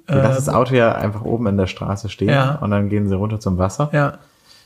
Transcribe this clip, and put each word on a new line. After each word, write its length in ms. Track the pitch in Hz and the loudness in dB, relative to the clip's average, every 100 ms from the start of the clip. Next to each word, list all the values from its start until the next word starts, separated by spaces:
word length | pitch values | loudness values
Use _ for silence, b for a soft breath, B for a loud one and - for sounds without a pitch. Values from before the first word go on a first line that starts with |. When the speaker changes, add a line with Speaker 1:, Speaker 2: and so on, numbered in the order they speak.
| - | -2
Speaker 1:
Äh, 40 | 139 | 2
Speaker 2:
lässt 220 | 135 135 | 2 2
das 100 | 147 | 0
Auto 240 | 120 123 | 0 2
ja 200 | 127 113 | 4 4
einfach 280 | - 107 107 | 2 -2 -4
oben 240 | - 113 110 | -4 -2 0
in 100 | 98 | 0
der 100 | 92 | 0
Straße 440 | - 85 101 104 | -4 -6 -6 -6
stehen 180 | - 98 | -2 2
Speaker 1:
Ja. 280 | 139 131 151 | 2 2 -2
Speaker 2:
und 140 | 101 | -2
dann 200 | 101 101 | 0 0
gehen 180 | 104 101 | 0 0
sie 80 | 95 | 0
runter 240 | 107 107 | -2 -2
zum 160 | 98 92 | -2 0
Wasser. 320 | 110 - 147 | 0 -2 -2
Speaker 1:
Ja. 260 | 147 143 - b b b b | 0 -2 -4 b b b b